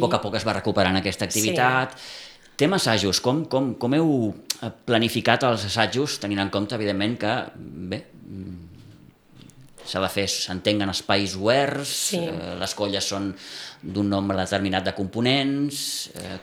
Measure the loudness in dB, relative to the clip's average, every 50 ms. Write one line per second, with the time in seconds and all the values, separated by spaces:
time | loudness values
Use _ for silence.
0 | 2 2 2 2 0 -2 -2 -2 0 0 0 0 0 0 2 4 4 4 4 4
1 | 2 0 0 -2 -2 -2 0 0 0 2 2 4 4 4 4 4 2 0 -4 -10
2 | -16 -16 -16 -16 -16 -18 -20 -20 -20 -16 -2 0 2 2 4 2 4 4 4 4
3 | 4 2 2 2 2 2 2 2 0 0 0 0 0 0 -2 -2 0 2 2 4
4 | 4 4 4 2 2 0 -2 -4 -6 -8 -8 -6 -8 -10 -10 -8 _ 0 2 4
5 | 4 2 2 2 2 4 4 4 4 2 2 0 -2 -2 2 2 2 2 2 0
6 | -2 -2 -2 -4 -4 -2 0 0 0 0 0 -2 -2 -2 -2 -2 -2 -2 0 0
7 | 0 -2 -2 -2 -2 0 0 -2 -4 -6 -10 -14 -16 -14 -12 -12 -8 -8 -8 -8
8 | -8 -12 -20 -20 -18 -14 -14 -12 -12 -12 -12 -14 -16 -18 -20 -20 -20 -20 -20 -20
9 | -20 -20 -20 _ _ _ -20 -20 -20 -20 -20 -20 -20 -20 -20 -18 -12 -6 -2 -2
10 | -2 0 0 0 -2 0 -2 -4 -4 -4 -4 0 2 2 2 2 2 0 -2 -2
11 | 0 2 2 2 2 0 -2 0 2 4 4 4 4 2 -2 -4 -4 -4 -4 -4
12 | -2 -2 -2 -2 -2 -4 -6 -6 -8 -8 -6 -4 -4 -4 -2 -2 -2 0 0 0
13 | -2 -2 -2 -2 -2 -4 -4 -6 -10 -14 -14 -14 -14 -14 -16 -14 -10 -4 0 0
14 | 2 4 4 2 2 2 0 0 0 0 0 0 2 2 2 0 0 0 -2 -2
15 | -4 -4 -2 0 2 2 4 2 2 0 0 0 -2 -2 -2 -4 -6 -6 -6 -6
16 | -8 -10 -12 -12 -10 -10 -10 -10